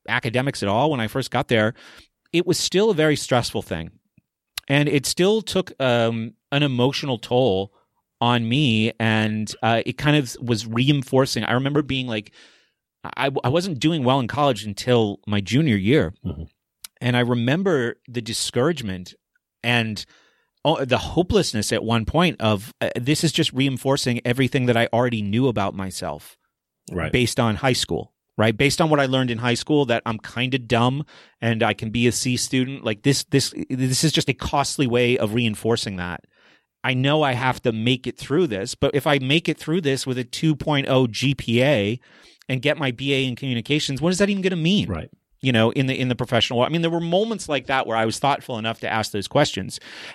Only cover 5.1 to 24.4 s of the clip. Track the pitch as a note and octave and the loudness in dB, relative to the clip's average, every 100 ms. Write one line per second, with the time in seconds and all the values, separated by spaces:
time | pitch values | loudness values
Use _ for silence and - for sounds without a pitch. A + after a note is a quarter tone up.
5.1 | - F#3 A3 - F#3+ F3+ - C3 A#2+ A#2 | 2 2 2 0 -2 -2 -2 2 2 2
6.1 | A2+ A2+ - - C#3+ D3 B2 B2+ - D3 | 0 -6 -12 -4 -2 0 2 2 0 -4
7.1 | A#2 - B2+ C3 F#2+ G2 _ _ _ _ | -6 0 2 2 2 -2 _ _ _ _
8.1 | - A#2+ A#2+ A2+ C3 D3 A2 A2 - A2+ | 0 2 2 2 2 2 2 0 0 0
9.1 | A2 A2 G#2+ G#2 - A2+ A#2 - B2+ D3 | 2 0 -2 -6 -2 0 0 -2 -2 2
10.1 | D3+ B2 - A#2+ A2+ A2+ A2+ C3+ D3 B2 | 2 0 -6 -2 -2 -2 0 2 2 2
11.1 | C3 C3 A#2+ G#2+ A#2+ C#3 C#3+ C3+ C3 B2+ | 2 2 0 0 0 2 0 0 -4 -2
12.1 | G#2+ G#2 - - _ _ _ _ _ - | -6 -6 -18 -20 _ _ _ _ _ -12
13.1 | - C3+ C3+ C3 D#3+ F#3+ C#3 D#3 E3+ B2 | -2 -2 0 0 0 -2 -2 0 0 2
14.1 | C3+ A2+ B2+ C#3+ G#2+ G#2+ G2 - B2 G#2+ | 2 0 0 0 0 -6 -6 2 2 2
15.1 | G2+ - G#2 F#2+ A#2+ D#3+ G#2 F#2+ D3 D#2+ | -2 -2 -2 0 2 4 2 4 2 2
16.1 | - F2+ C#2+ E2 _ _ _ - - B2 | -4 -8 -8 -12 _ _ _ -20 -6 -2
17.1 | B2 A#2+ A#2+ A#2+ D#3+ G3 D3 A#2+ - - | 0 2 0 0 0 0 0 -2 -6 -10
18.1 | A#2+ A2 A2 - B2 C#3+ D#3+ A2 F#2 F2+ | -10 -6 -6 -4 0 0 -2 -6 -8 -12
19.1 | - _ _ _ _ A#2+ A#2+ A2 G#2 - | -20 _ _ _ _ 0 0 0 -6 -10
20.1 | _ _ _ _ _ C#3+ D3+ C3 A#2+ - | _ _ _ _ _ 0 0 2 0 0
21.1 | D#3+ F3+ A3 - G#2+ - A#2+ A2 A#2 G#2+ | -2 2 2 2 -2 -2 -2 0 0 0
22.1 | D3+ F3 - A2 G2+ A2 - G#2+ - A#2+ | 2 2 2 0 0 -2 -6 -4 -2 0
23.1 | D3+ E3 - A#2 B2+ C3+ C3 C3+ C#3 B2+ | 0 2 0 0 0 -2 0 0 0 0
24.1 | A#2+ B2 B2 | -2 -2 0